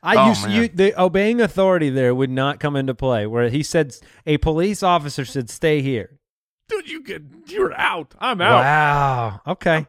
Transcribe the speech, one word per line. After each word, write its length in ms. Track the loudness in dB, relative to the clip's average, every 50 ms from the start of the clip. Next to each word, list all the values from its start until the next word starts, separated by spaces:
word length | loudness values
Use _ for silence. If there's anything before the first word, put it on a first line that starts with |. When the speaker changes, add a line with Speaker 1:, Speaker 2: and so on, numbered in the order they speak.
| 2
Speaker 1:
I 140 | 4 4
Speaker 2:
Oh, 120 | 6 6 6
Speaker 1:
used, 180 | 4 2 -2 -2
you, 120 | 0 0 0
Speaker 2:
man. 80 | 0 2
Speaker 1:
the 260 | 2 2 2 4 2
obeying 400 | 0 2 2 2 2 2 2 2
authority 500 | 0 0 2 2 2 2 2 2 0 0
there 220 | 0 2 2 2 2
would 160 | 2 0 -2
not 280 | 0 -2 -2 -2 -2 -2
come 140 | -4 -4 -2
into 180 | -2 -2 -4 -4
play, 300 | -4 -2 -2 0 0 -2
where 240 | -2 0 0 0 0
he 120 | 0 -2 -4
said, 320 | 0 0 0 0 0 -6 -20 -20 -20 _ _ _
a 120 | -2 -2 0
police 440 | 0 0 0 0 0 -2 -2 0 0
officer 420 | 2 2 2 0 -4 -8 -8 -8
said, 240 | -6 -6 -8 -8 -8
"Stay 320 | -10 -4 0 0 0 2 0
here." 360 | -2 -4 -4 -6 -8 _ _ _ _ _ _ _ _ _ _ _ _
Speaker 3:
Dude, 200 | -8 -8 -8 -10
you 140 | -16 -16 -14
get, 180 | -14 -16 -16 -16 -20 -20 -20 -20 -12
you're 240 | -4 -4 -2 -2 -2 -4
out. 360 | -4 -4 -4 -4 -8 _ -14 -8
I'm 220 | -6 -4 -2 0
out. 200 | 2 4 4 4 4
Speaker 1:
Wow. 760 | 4 2 2 2 2 2 0 0 0 0 -2 -4 -6 -6 -10 _ -8 -8
Okay. 340 | -4 0 0 0 0 -2